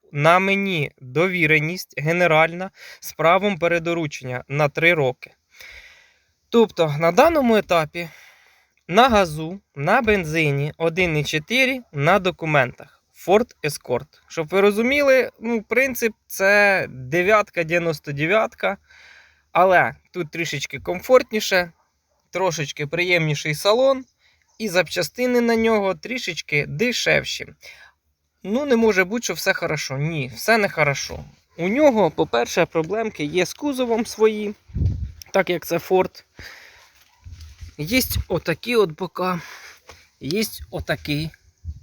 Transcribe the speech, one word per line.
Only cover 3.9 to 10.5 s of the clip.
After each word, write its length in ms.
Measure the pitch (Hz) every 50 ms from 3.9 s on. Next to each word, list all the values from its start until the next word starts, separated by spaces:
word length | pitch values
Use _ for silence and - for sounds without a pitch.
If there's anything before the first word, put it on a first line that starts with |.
| 170 165 160 147 - - 139 127 123 123 - -
на 200 | 135 147 151 139
три 260 | - 156 165 170 175
роки. 360 | 160 139 127 - _ - - _ _ _ _ _ - - - - - - - - _ _ _ _ _ _ _ _ _ _ _
Тобто 440 | - 233 220 - - - 165 151 143 147
на 140 | 165 170
даному 440 | 175 185 294 339 330 302 262 233 220
етапі 520 | 208 - - 180 165 156 151 - 170 170 160 - - - - _ _ _ _ _ _ _ _ _ _ _ -
на 200 | 170 214 254 262
газу, 520 | 226 202 190 165 151 156 160 165 190 202 - _ -
на 280 | 143 139 175 214 269
бензині, 680 | 233 214 208 196 165 151 156 165 156 147